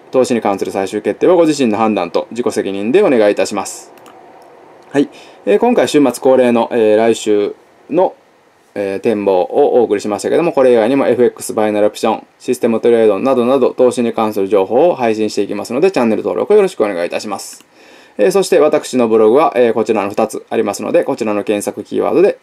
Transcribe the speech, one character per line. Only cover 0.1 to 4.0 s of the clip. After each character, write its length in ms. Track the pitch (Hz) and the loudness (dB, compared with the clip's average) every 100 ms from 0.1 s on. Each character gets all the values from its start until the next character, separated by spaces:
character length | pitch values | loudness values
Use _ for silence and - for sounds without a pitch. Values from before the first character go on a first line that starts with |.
投 140 | 135 123 | 0 0
資 100 | 117 | 0
に 60 | |
関 180 | 107 98 | -2 -2
す 60 | 95 | -4
る 60 | |
最 160 | 98 98 | -4 -4
終 140 | 104 | -4
決 180 | 104 95 | -4 0
定 60 | 147 | 2
は 100 | 180 | 4
ご 100 | 160 | 2
自 180 | 143 | 2
身 80 | 120 | 0
の 60 | 104 | 0
判 160 | 110 101 | 0 0
断 160 | 87 | -2
と 160 | 92 - | -4 -6
自 140 | 113 | -6
己 80 | 117 | -4
責 200 | 110 98 | -4 -4
任 200 | 98 107 | -4 0
で 100 | 175 | 2
お 80 | 196 | 2
願 180 | 123 104 | 4 2
い 20 | |
い 40 | 104 | 2
た 120 | - | -2
し 80 | 101 | -4
ま 100 | - | -8
す。 260 | - - - | -12 -20 -20